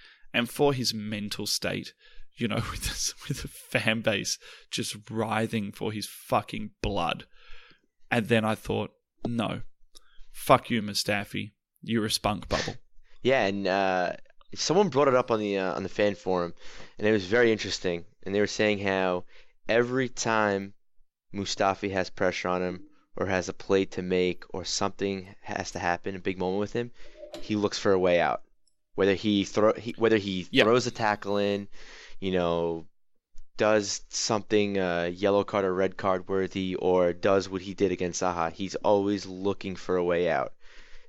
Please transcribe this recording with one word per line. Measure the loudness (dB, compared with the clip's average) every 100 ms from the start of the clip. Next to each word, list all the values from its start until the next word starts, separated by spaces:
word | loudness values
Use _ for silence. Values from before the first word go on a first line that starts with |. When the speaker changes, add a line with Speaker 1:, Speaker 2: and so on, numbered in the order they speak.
| -20 -20 -6
Speaker 1:
and | -2 -2
for | 2 2
his | 4 0
mental | -2 -4 -6 -6 -6 -4
state, | -2 -2 -4 -6 -14 -20 -14 -14 -4
you | -2
know, | -2
<laughs> | -4
with | -4
this, | -6 -4 -6 -6 -8
with | -8
the | -8
fan | -14 -4 -2 0 0
base | 2 0 -2 -6 -10 -20 -10
just | -6 -6 -8 -8
writhing | -4 0 0 0 -2 -4
for | -6 -6
his | -6 -8
fucking | -12 0 0 0 -6 -8 -6
blood. | -4 0 -2 -2 -8 -18 -14 -14 -14 -20 _ _ -2
And | -2 2
then | 2
I | 2
thought, | -2 -4 -4 -4 _ _ -8 -6
"No, | -2 -2 -4 -8 -14 -20 -20 -20 -16 -14
fuck | -4 4 4 4
you, | -2
Mustafi. | -2 -4 -2 -2 -4 -8 -10 _ _ _
You're | -4 -2 0
a |
spunk | 0 0 -2 -2
bubble." | -2 -2 -8 -12 -20 -20 -4
Speaker 2:
Yeah, | 2 4 2
and, | 0 0
uh, | 2 2 2 0 -4 -12 -20 -12 -4
someone | 2 4 4
brought | 4 4
it |
up | 4 4
on | 2
the, | 2 0
uh, | 0
on | -2
the | -4
fan | 2 2 2
forum, | 0 0 0 -6 -12 -12 -14 -2
and | 2
it |
was | 2 2
very | 4 4
interesting. | 4 0 -4 -2 -4 -6 -12
And | -2
they | 2
were | 2
saying | 2 2 2
how | 2 2 2 0 -4 -16 -20 _ 2
every | 2 4 0 -2
time | -2 0 4 4 2 -2 -14 _ -20 -20 _ -10
Mustafi | -6 -4 2 2 2 -2
has | -2 -2
pressure | 0 0 0 0
on | 0
him, | -2 -6 -12 -20 _ -4
or | 0
has | 0 -2
a |
play | -6 2 2
to | 2 -4
make, | 0 2 2 0 -6
or | -8
something | -4 -2 -2 -2 -4 -4 -8 -14
has | -8 -6 -6
to | -4
happen, | -2 -2 -2 -6
a |
big | -4 -2
moment | -2 -2
with | -2
him, | -4 -6 -8 -14 -14 -14 -8
he | -2
looks | 0 0 0
for | 2
a | 4
way | 6 4
out. | 4 0 -6 _ _ _ _ 2
Whether | 2
he | 4 2 2
throw, | 2 4 4
he, | 2 -4 0
whether | 4 4
he | 2 -4 0
Speaker 1:
Yep. | 4 6
Speaker 2:
throws | 6 2
a |
tackle | -2 0 0 -2 0
in, | 0 -2 -4 -12 -14 -16 -12 -6
you | -2
know, | 0 2 0 0 -4 -8 _ _ _ _ -10 -8 0
does | 4 4 2 -4 -8
something, | -6 0 -2 2 2 2 0
uh, | 0 0 -2
yellow | 0 2 2
card | 2 0
or | 2
red | 2 0 0
card | 0 0 0
worthy, | -2 -2 -2 -4
or | 0 2 4 4
does | 2 2 2 2
what | -4
he | -6
did | 0 2
against | 2 -4 -2
Zaha, | -2 0 -2
he's | -4 -8 -2
always | 4 4 4 0 -4
looking | -4 -2 -2 -6 -8
for | -2 0
a |
way | 2 2 2
out. | 0 -2 -8 -16 -16 -14 -14